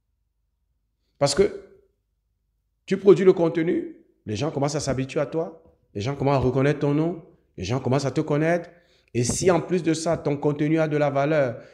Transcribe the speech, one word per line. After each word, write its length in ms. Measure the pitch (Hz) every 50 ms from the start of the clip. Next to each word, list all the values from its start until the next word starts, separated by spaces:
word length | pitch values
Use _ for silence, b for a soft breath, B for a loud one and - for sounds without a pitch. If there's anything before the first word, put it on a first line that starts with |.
| _ _ _ _ _ _ _ _ _ _ _ _ _ _ _ _ _ _ _ _ _ _ _ _
Parce 180 | 143 139 -
que 260 | - 196 208 - - - - - _ _ _ _ _ _ _ _ _ _ _ _ _ _ _ _ _ _ _ _ _ _
tu 100 | - 190 190
produis 280 | - 202 180 151 190
le 80 | 185 180
contenu, 640 | - 170 165 165 170 160 170 - - - - - - _ _ _ _ _
les 120 | 101 107 101
gens 120 | 135 160
commencent 260 | - 143 135 147 147
à 40 | 147
s'habituer 400 | - 143 127 127 135 131 - 156
à 60 | 143
toi, 360 | 135 - 160 165 - - - _ - _ _ _ _ _
les 60 | 104
gens 160 | 101 127 143
commencent 200 | 139 135 139 143
à 40 | 135
reconnaître 400 | 123 127 117 135 135 143 147 147
ton 140 | 147 143 143
nom, 280 | 151 156 170 185 - - - - _ _ _ _ -
les 80 | 90
gens 160 | 87 120 135
commencent 240 | 131 120 131 143 139
à 60 | 135
te 100 | 127 156
connaître. 480 | 151 - 151 143 156 160 175 175 165 - b b b b b b b b _
Et 80 | 120 123
si 260 | 120 - - 160 180
en 100 | 175 165
plus 220 | 160 - 170 185
de 140 | 151 170 160
ça, 220 | 156 - 170 160 -
ton 200 | - 147 143 143
contenu 400 | - 147 147 147 151 147 160 160
a 100 | 156 156
de 80 | 147
la 140 | 147 147 143
valeur 500 | 131 135 139 147 160 151 139 123 113 B B B